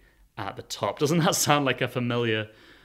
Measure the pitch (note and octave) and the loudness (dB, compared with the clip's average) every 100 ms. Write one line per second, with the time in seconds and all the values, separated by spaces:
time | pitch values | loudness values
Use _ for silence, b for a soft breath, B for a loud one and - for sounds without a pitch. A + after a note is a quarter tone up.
0 | b b _ - G2 - - - G#2 - | b b _ -12 -10 -10 -12 -4 -4 0
1 | C#3+ E3+ E3+ - - D3 C3+ B2 A#2+ B2+ | 2 4 2 2 2 4 2 0 -2 -2
2 | A#2+ A#2+ A#2 A2 G#2+ B B B | -2 -2 0 -2 -4 B B B